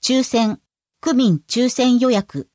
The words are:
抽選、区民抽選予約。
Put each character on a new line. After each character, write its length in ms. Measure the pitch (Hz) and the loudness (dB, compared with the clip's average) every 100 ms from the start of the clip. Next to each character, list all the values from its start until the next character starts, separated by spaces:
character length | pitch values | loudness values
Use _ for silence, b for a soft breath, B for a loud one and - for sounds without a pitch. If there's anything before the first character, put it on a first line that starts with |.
抽 200 | - 262 | 0 -2
選、 380 | 254 233 226 208 _ _ _ _ | 0 0 -2 -4 _ _ _ _
区 140 | - | -2
民 280 | 247 247 160 _ | 0 2 0 _
抽 200 | 233 247 | -2 -2
選 300 | - 247 247 | 0 2 2
予 120 | 254 | 2
約。 380 | 220 196 143 - | 0 -2 -10 -14